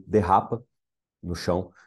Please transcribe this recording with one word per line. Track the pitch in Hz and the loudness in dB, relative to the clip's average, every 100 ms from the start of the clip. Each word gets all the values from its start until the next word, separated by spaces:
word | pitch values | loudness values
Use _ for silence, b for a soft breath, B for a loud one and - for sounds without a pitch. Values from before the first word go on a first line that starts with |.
derrapa | - 104 90 95 - 113 - _ _ _ _ _ | 0 0 4 2 2 -8 -10 _ _ _ _ _
no | 87 87 | -10 -8
chão, | - 90 90 b | -2 -4 -4 b